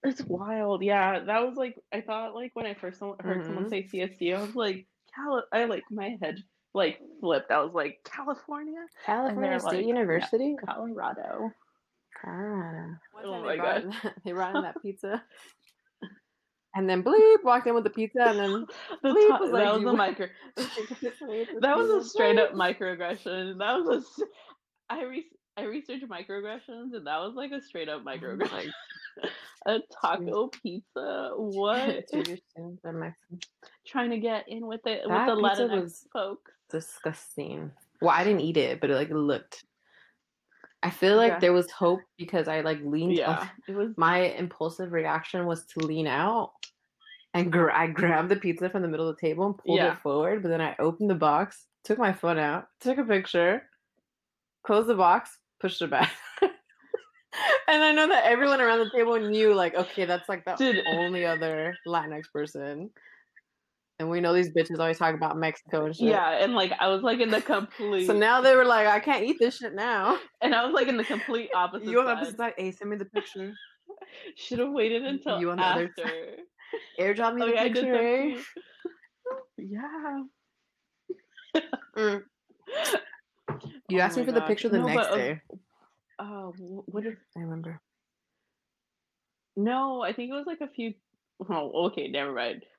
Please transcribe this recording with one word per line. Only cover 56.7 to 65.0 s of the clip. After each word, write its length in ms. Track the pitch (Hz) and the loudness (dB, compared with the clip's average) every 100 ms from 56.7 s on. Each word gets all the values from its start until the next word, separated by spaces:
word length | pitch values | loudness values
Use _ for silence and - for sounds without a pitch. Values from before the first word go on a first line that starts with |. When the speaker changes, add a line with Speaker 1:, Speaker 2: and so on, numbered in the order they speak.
| _ _ - - _ _ - 740 554 - | _ _ -10 -10 _ _ -4 2 2 4
Speaker 2:
And 160 | 311 | 4
I 100 | 311 | 6
know 140 | 302 311 | 6 6
that 160 | 359 226 | 6 6
everyone 340 | 240 285 269 | 6 4 4
around 200 | 247 226 | 4 4
the 100 | 220 | 2
table 280 | 247 233 233 | 2 4 2
knew, 360 | 214 214 214 | 2 4 6
like, 200 | 202 175 | 6 4
"Okay, 300 | 180 180 - | 2 -2 -2
that's, 240 | 180 180 180 | 0 0 -2
like, 160 | 190 | -8
the 100 | 170 185 | -6 0
Speaker 1:
Dude. 260 | 269 202 165 | 2 2 2
Speaker 2:
only 380 | 160 175 180 | 0 0 0
other 500 | 175 165 160 156 160 180 - | 0 0 -2 -2 -4 -6 -4
Latinx 440 | 170 151 151 160 | -4 -2 -10 -10
person." 600 | 147 147 147 139 147 196 _ - - _ _ _ _ _ _ _ _ | -8 -8 -8 -10 -10 -12 _ -20 -20 _ _ _ _ _ _ _ _
And 120 | 160 | -4
we 100 | 170 | 0
know 140 | 175 | 4
these 160 | 180 175 | 4 4
bitches 260 | 165 160 165 | 2 0 0
always 200 | 165 | -2
talk 160 | 165 | 2